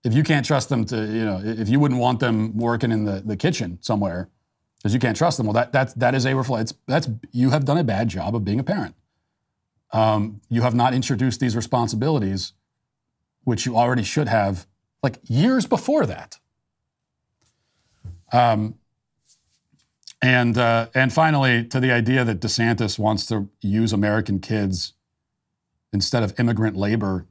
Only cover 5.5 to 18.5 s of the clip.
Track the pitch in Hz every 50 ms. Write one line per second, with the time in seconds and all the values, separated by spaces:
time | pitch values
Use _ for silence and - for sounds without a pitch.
5.5 | 104 117 120 - - 135 131 - - 113 123 123 131 135 120 131 135 131 127 127
6.5 | 127 110 113 113 - _ _ - 131 - - 131 110 110 - - - 123 127 135
7.5 | 123 151 139 135 143 170 165 117 101 98 113 113 92 92 82 98 107 117 101 98
8.5 | 101 123 135 - 202 208 107 - - _ _ _ _ _ _ _ _ _ _ _
9.5 | _ _ _ _ _ _ _ _ - 113 110 110 107 107 104 110 104 104 _ _
10.5 | 113 117 117 127 117 120 117 131 127 131 123 - 139 101 131 131 117 - 135 123
11.5 | 110 117 110 - - 123 117 110 - 110 123 156 160 139 104 95 98 95 92 -
12.5 | _ _ _ _ _ _ _ _ _ _ _ _ _ _ _ _ _ _ _ 131
13.5 | 117 104 - 127 117 113 120 120 127 123 104 - - 151 151 143 117 110 101 98
14.5 | 98 87 - _ _ _ _ _ _ _ - 139 135 - _ - 113 127 175 240
15.5 | 262 262 - - 175 160 - - 285 311 202 104 95 - - - - _ _ _
16.5 | _ _ _ _ _ _ _ _ _ _ _ _ _ _ _ _ _ _ _ _
17.5 | _ _ _ _ _ _ _ _ _ _ _ - - - _ _ - 123 123 120